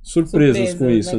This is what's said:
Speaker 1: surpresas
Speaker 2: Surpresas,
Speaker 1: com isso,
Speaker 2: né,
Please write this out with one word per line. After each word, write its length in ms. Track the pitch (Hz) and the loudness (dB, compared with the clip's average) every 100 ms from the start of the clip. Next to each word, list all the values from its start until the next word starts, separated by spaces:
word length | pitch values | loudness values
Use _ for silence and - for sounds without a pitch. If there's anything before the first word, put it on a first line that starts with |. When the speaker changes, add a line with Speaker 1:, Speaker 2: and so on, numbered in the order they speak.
Speaker 1:
surpresas 680 | - 170 156 151 143 117 117 | -4 -4 0 2 2 2 -2
Speaker 2:
Surpresas, 40 | 87 | -2
Speaker 1:
com 100 | 127 | 0
isso, 200 | 110 | 0
Speaker 2:
né, 60 | 92 | 0